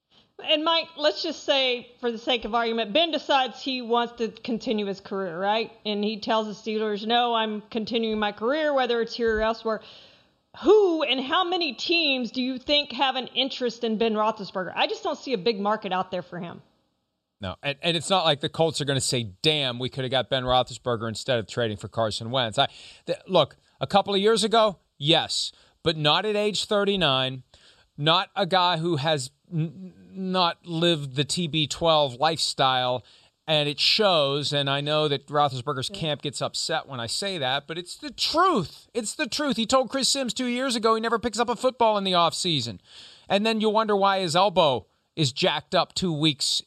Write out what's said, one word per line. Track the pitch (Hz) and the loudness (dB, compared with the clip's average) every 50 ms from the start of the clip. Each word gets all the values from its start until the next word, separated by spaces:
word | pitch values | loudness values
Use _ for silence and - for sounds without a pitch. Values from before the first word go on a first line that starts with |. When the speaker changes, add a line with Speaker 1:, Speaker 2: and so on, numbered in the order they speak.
| _ _ _ _ _ _ _ - - | _ _ _ _ _ _ _ -14 -2
Speaker 1:
And | 269 311 302 311 | 0 0 0 2
Mike, | 339 330 330 311 - - - | 2 0 0 -2 -4 -8 -2
let's | 294 302 392 - - | 0 0 0 0 -6
just | 330 277 - - | -6 -6 -6 -2
say, | - 285 269 262 254 247 247 - - - _ | 0 2 2 2 2 0 -2 -6 -12 -18 _
for | - 240 | -6 -6
the | 233 214 | -6 -4
sake | - 311 262 240 247 | -2 -2 -2 -2 -2
of | 220 208 | -2 -2
argument, | 233 233 226 226 226 226 208 | 0 0 0 0 -2 -2 0
Ben | 202 302 339 339 | 2 0 2 2
decides | 302 285 - - 302 269 262 254 - - | 0 -4 0 2 2 2 2 0 -4 -8
he | - 277 262 254 | -6 -6 -6 -6
wants | 247 220 233 233 240 233 233 - | -2 0 0 0 0 0 -4 -6
to | 233 214 | -6 -6
continue | 220 - - - 226 214 - 262 220 214 208 196 | -6 -10 -6 -6 -6 -4 -2 -2 -2 -2 -2 -4
his | 196 190 | -6 -8
career, | - - 202 196 190 180 160 170 | -8 -8 -6 -6 -4 -6 -6 -4
right? | 190 202 214 226 226 - - - _ | -2 0 0 0 -2 -4 -10 -10 _
And | 214 208 202 208 | -4 -2 -2 -2
he | 214 220 202 | -2 -2 -4
tells | - 226 220 220 220 214 | -2 0 0 0 0 -2
the | 202 | -8
Steelers, | - - 226 214 214 220 214 208 196 220 | -8 -6 -4 -2 -2 -2 -2 -2 -4 0
"No, | 214 233 240 247 240 233 | 2 2 2 2 2 2
I'm | 226 220 220 214 208 202 - | 0 0 -2 -4 -6 -8 -6
continuing | - 240 214 185 226 233 226 220 214 214 | -6 -6 -6 -2 -2 -2 0 0 -2 -2
my | 214 208 202 | -2 -2 -4
career, | - 208 233 277 320 311 302 285 | -2 -2 -2 0 0 0 2 2
whether | 269 254 226 240 233 | 2 2 2 0 0
it's | 226 226 - | -2 -4 -2
here | - 233 226 220 214 | -2 0 0 2 2
or | |
elsewhere." | 214 220 226 - - 226 220 202 - - - - - - _ _ _ _ _ _ _ _ - - | 0 0 -2 -2 -4 -4 -4 -4 -6 -14 -20 -20 -20 -20 _ _ _ _ _ _ _ _ -18 -2
Who | - 277 403 440 403 370 330 311 311 | 4 6 8 8 8 6 2 0 0
and | 208 247 269 | 0 0 -2
how | 269 262 320 359 370 | 0 0 0 0 2
many | 349 370 370 349 294 226 | 0 0 0 -2 -2 -4
teams | - - - 330 339 330 294 269 254 247 208 | -6 -2 0 2 2 2 2 0 0 -2 -4
do | - 254 | -4 -4
you | 247 254 262 247 | -4 -4 -4 -6
think | - - 294 294 285 - | -2 2 2 2 2 0
have | 220 240 285 262 262 | -2 -2 -2 0 0
an | 262 240 - | -4 -6 -6
interest | - 233 262 262 - - 254 240 233 - - | -4 -2 -2 -2 -2 -4 -4 -4 -4 -2 -2
in | 226 220 196 | -2 0 0
Ben | 226 226 220 | 0 0 2
Roethlisberger? | 214 214 214 220 - 196 - - 196 185 165 - | 2 0 0 -2 -4 -8 -8 -6 -6 -6 -6 -2
I | - 262 - | -2 -2 -2
just | 427 427 - | -2 -4 -4
don't | 370 302 - | -6 -6 -6
see | - 285 | -4 -4
a | 254 196 | -4 -2
big | 170 240 226 196 | -2 -2 -2 0
market | 202 208 214 214 214 196 185 | 0 -2 -2 -2 -2 -4 -2
out | 185 185 185 | -2 -2 -4
there | - 180 170 | -6 -8 -8
for | - - 175 | -8 -12 -12
him. | 190 190 - - - _ _ _ _ _ _ _ _ _ _ _ _ _ _ _ | -10 -12 -14 -16 -20 _ _ _ _ _ _ _ _ _ _ _ _ _ _ _
Speaker 2:
No, | 101 95 90 - - | -8 -8 -8 -6 -6
and, | 143 143 - | -8 -8 -4
and | - 170 165 | -2 -2 -2
it's | 165 135 - | -2 -2 0
not | 196 185 160 | 0 2 2
like | 165 147 135 | 2 0 0
the | - 156 | -2 -6
Colts | - - 165 165 151 - | 0 2 0 0 2 -2
are | 151 | -2
gonna | 131 139 131 | -2 -2 0
say, | - - - 127 117 101 90 - - | 0 0 -2 -2 -4 -4 -10 -2 0
"Damn, | 156 151 151 139 131 120 120 | 0 0 2 -2 -4 -4 -4
we | 127 123 | -6 -8
could | - 139 131 | -6 -6 -6
have | 127 | -2
got | 127 131 123 - | -2 -2 -2 0
Ben | 139 131 127 | -2 -2 0
Roethlisberger | 127 127 127 123 - 123 - - 127 120 107 113 113 | 2 4 2 2 0 -6 -8 -4 -2 -2 -2 -2 -6
instead | 107 - - - 131 117 | -6 -6 -2 0 0 0
of | 104 - | 0 -4
trading | - 123 120 113 104 101 | -4 -2 -2 -2 -2 -6
for | - 101 | -10 -8
Carson | - 113 113 107 101 - 117 113 | -2 -2 -2 0 -2 -4 -6 -4
Wentz." | 123 135 123 113 101 - | -2 -2 -2 0 0 0
I, | 139 - - - - - - - _ | 0 0 0 -10 -20 -20 -20 -16 _
th-, | - 165 - - - | -6 -6 -6 -6 0
look, | 185 175 143 - - _ _ _ _ _ | 4 4 4 4 0 _ _ _ _ _
a | - - | -6 2
couple | - 202 196 196 202 | 2 2 2 4 0
of | 196 | 2
years | 196 214 226 214 196 | 4 4 4 4 2
ago, | 220 196 226 214 214 175 - _ _ _ _ | 2 4 4 4 4 0 -4 _ _ _ _
yes, | 143 147 160 156 117 101 - - - - - _ _ _ _ _ _ | 0 2 4 2 2 0 -4 -4 -4 -6 -8 _ _ _ _ _ _
but | 160 165 | -2 -2
not | 156 147 147 151 175 196 | 0 2 2 2 2 0
at | 220 208 | 0 -2
age | 208 208 214 196 - - | 0 0 0 -2 -4 -2
thirty-nine, | - 220 202 202 202 202 196 170 143 135 131 131 131 131 131 - _ - - _ - _ _ _ _ _ - | 0 0 0 2 2 0 2 2 2 2 0 0 -2 -6 -10 -14 _ -20 -20 _ -20 _ _ _ _ _ -2
not | 147 156 165 180 196 - _ | 2 2 2 2 2 -2 _
a | 190 202 | -4 -2
guy | 165 185 185 180 180 180 160 | 2 2 2 4 4 2 0
who | 160 175 170 143 | 0 0 -2 0
has | 135 165 160 147 127 131 - _ _ _ | 2 0 0 0 -2 -8 -14 _ _ _
n-, | 180 160 156 165 - 190 190 180 170 190 185 180 190 | -4 -4 -4 -4 -6 -12 -18 -18 -18 -20 -20 -18 -10
not | 190 190 185 185 185 175 170 - - _ | -6 -4 -2 0 2 2 0 0 -4 _
lived | 175 170 160 170 175 170 151 143 139 123 | -6 -2 2 2 2 2 2 -2 -6 -4
the | 139 147 | -4 -2
T | 143 - 185 180 160 | -2 -2 -2 -2 -2
B | 135 160 151 | 0 0 0
twelve | 139 - - 170 165 160 151 147 135 120 | 0 -2 0 2 4 4 4 4 2 0
lifestyle, | 120 147 160 170 - - - - - 139 131 131 127 127 127 127 123 - - - - _ _ _ _ _ - | 0 0 0 2 0 -2 -4 0 0 2 2 2 2 0 0 -2 -2 -4 -10 -20 -20 _ _ _ _ _ 0
and | 156 151 147 143 | 0 2 2 0
it | 147 - | -2 0
shows. | - - - - 214 196 180 160 143 139 139 147 143 127 143 | 2 2 4 4 4 4 6 4 4 2 0 0 -2 -2 -2
And | 143 139 139 | 0 0 0
I | 139 143 | -2 -2
know | 143 147 151 156 156 151 | -2 0 0 2 2 2
that | 143 135 - | 0 -2 -4
Roethlisberger's | - 143 147 147 139 135 127 117 147 143 131 123 - | -2 2 2 2 2 0 -4 -6 -6 -6 -4 -6 -6
Speaker 1:
Yeah. | - - | -6 -6
Speaker 2:
camp | 165 156 147 - | -4 -4 -4 -4
gets | - 147 - - | -6 -8 -6 -4
upset | 143 120 - - - - 160 151 - - | -6 -6 -4 -6 -4 -2 -4 -4 -4 -6
when | 139 123 | -10 -8
I | 117 117 | -8 -6
say | - - 202 202 190 175 | -6 -4 -4 -4 -4 -4
that, | 131 127 131 143 139 - | -2 -2 -2 -2 -4 -6
but | 165 170 | -10 -10
it's | 180 - - - | -10 -12 -16 -14
the | - 294 | -14 -14
truth. | 214 - - - - 311 359 381 339 226 160 - - - - _ _ | -8 -4 -4 -2 2 4 4 4 4 2 0 -2 -8 -16 -20 _ _
It's | 233 220 196 - | -6 -6 -6 -6
the | - 311 | -6 -6
truth. | 226 - - 302 285 226 - | -4 -2 -2 -2 -2 0 -2
He | 226 | 0
told | 202 262 262 262 208 | 2 2 2 2 2
Chris | - 269 254 - | -2 -2 0 0
Sims | - 277 269 233 - | 0 0 -2 -4 -4
two | - 254 | -4 -4
years | 247 240 247 262 247 220 | -2 -2 -2 -2 -2 -2
ago | 240 208 226 220 | 0 2 2 2
he | 226 | 2
never | 226 233 226 226 | 2 0 -2 0
picks | - 240 208 214 | -2 -4 -2 -2
up | 240 240 | -2 -2
a | 240 | -2
football | - - 254 254 - 240 220 214 202 | 0 0 -2 2 4 4 4 4 2
in | 196 | 0
the | 190 | 2
offseason. | 185 175 170 160 - - - 185 160 139 113 117 101 90 - _ - - - - - - _ - | 4 4 4 4 2 0 -2 0 0 0 -2 -4 -8 -12 -16 _ -20 -20 -20 -20 -20 -20 _ 0
And | 185 202 208 | 0 2 2
then | 226 226 220 | 2 2 2
you | 208 220 | 2 2
wonder | 202 220 220 208 214 | 4 2 2 4 2
why | 196 196 196 196 190 | 4 4 4 4 2
his | 190 170 143 | 0 2 4
elbow | 180 196 208 170 185 170 147 127 113 - _ _ _ _ _ _ | 4 4 4 6 6 6 6 4 2 -2 _ _ _ _ _ _
is | - 160 127 | -2 -2 0
jacked | - - 170 185 147 151 - _ - | 0 2 0 2 2 0 -4 _ 0
up | 175 156 - - | 0 0 0 -2
two | - 190 180 160 | -4 -2 -2 0
weeks | 143 151 160 139 - - - - - - | 2 2 2 2 2 -2 -2 -2 -2 -4